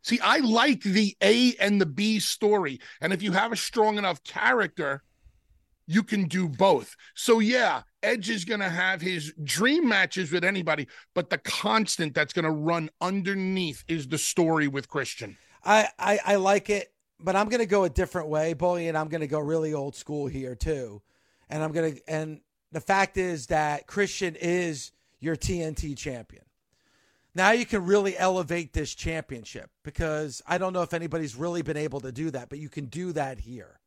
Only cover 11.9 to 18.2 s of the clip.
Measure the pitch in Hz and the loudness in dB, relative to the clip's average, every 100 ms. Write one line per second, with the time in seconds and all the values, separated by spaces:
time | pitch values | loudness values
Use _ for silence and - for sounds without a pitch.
11.9 | - 156 139 151 180 160 156 156 170 156 | -2 -2 0 0 0 0 0 0 0 -4
12.9 | _ 175 196 185 196 190 190 170 127 - | _ -2 -2 -2 -2 -2 -2 -2 -6 -6
13.9 | 165 131 151 - - 165 160 147 139 - | -6 -4 -4 0 2 4 4 2 -2 -4
14.9 | 143 123 - 104 90 _ _ 180 214 208 | -6 -6 -8 -12 -14 _ _ 4 4 4
15.9 | - 185 208 - 202 190 202 202 202 - | -2 0 2 2 2 4 2 2 -2 -2
16.9 | _ _ _ 165 190 208 233 208 202 180 | _ _ _ -2 0 2 0 2 2 2
17.9 | 139 185 180 | 0 -2 -4